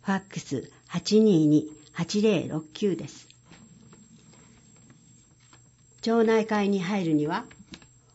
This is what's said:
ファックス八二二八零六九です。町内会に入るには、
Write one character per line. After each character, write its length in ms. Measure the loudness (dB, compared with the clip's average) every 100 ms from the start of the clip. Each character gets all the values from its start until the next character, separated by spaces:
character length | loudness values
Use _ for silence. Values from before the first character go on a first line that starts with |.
フ 100 | -6
ァ 40 | -6
ッ 20 |
ク 180 | -6 -14
ス 320 | -8 -10 -10 -20 -10
八 320 | -8 2 4
二 260 | 6 4 4
二 240 | 4 0 -14 -18
八 300 | -8 -4 0
零 240 | 2 0 -2
六 180 | -8 -10
九 220 | -4 -4 -4
で 120 | -8
す。 200 | -16 -20 _ _ -20 -20 -20 -20 -20 -20 -20 -20 -20 -20 -20 _ _ _ -20 _ _ _ _ _ -20 _ _ _ _
町 220 | -2 0
内 240 | 2 2 0
会 220 | -2 0
に 120 | -2
入 240 | -2 -4 0
る 80 |
に 140 | 0 0
は、 180 | -6 -10 -20 -20 -20 _ _ _